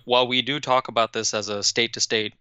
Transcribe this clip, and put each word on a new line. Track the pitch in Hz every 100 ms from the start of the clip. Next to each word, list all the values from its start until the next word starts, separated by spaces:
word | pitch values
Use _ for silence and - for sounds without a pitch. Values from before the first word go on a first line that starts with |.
| -
while | 123 123
we | 127
do | 120 147
talk | 131 127 -
about | 117 110
this | 113 110
as | 107 101
a | 104
state-to-state | 98 - 117 113 - 113 107 -